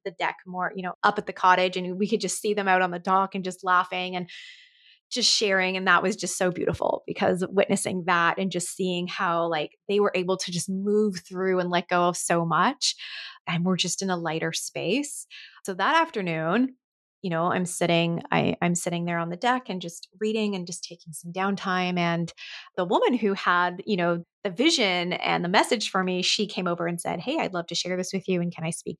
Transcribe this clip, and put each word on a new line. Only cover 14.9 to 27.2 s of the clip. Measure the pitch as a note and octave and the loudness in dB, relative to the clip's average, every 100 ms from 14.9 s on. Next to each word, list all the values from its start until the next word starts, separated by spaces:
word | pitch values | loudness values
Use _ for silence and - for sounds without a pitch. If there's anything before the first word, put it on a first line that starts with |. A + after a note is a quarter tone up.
| B3+ C#4+ - - - - - - | 0 -2 -10 -16 -20 -20 -16 -8
So | F#3 | -2
that | G#3+ D#4+ | 2 2
afternoon, | D#4+ A3+ F3 D#3+ D#3+ G#3+ C4 - _ _ _ _ | 2 -2 -2 -2 0 2 0 -2 _ _ _ _
you | F#3+ | -4
know, | E3 E3+ | 0 2
I'm | F#3 F3 | 2 0
sitting, | - E3+ E3+ E3+ E3+ - | 0 2 4 2 0 0
I, | D#3+ - - | 2 2 2
I'm | F3 E3+ | 0 0
sitting | F3+ E3+ F3 | -2 -4 -2
there | E3+ | -2
on | E3+ | -4
the | F3 | -2
deck | A#3+ B3+ B3 | 0 0 -2
and | F#3 | -8
just | E3+ - - F#3 | -8 -12 -16 -4
reading | G#3+ A3 G#3 G3 | -2 0 0 -2
and | F3 | -6
just | - | -10
taking | - E3+ E3 | -12 -16 -16
some | D3+ E3+ | -14 -8
downtime. | F#3 G3 G3 G3 F#3 F3+ F3+ | -2 -2 0 -2 0 0 2
And | E3+ E3+ E3 - - - - - | 2 0 -2 -6 -16 -16 -10 -4
the | |
woman | F3+ D4+ B4 | 2 2 4
who | A#3+ G#3 | 2 0
had, | G3 G3 F3 F3+ F3+ - | 0 2 2 2 -2 -2
you | F#3 | 2
know, | F3 E3+ - _ | 2 0 -4 _
the | G3+ | -6
vision | F3 D#4 D#4+ G3 F3+ F3 | 2 2 4 2 2 0
and | E3+ - E3+ | 0 0 2
the | F3 | 4
message | G#3+ E4+ A3+ - | 4 4 2 0
for | F#3+ | 0
me, | F#3 F3+ | 0 0
she | F#3 - G3+ | 0 0 0
came | - F3+ | -2 -2
over | E3+ E3+ | 0 -2
and | F3 | -2
said, | - F3 | -4 -4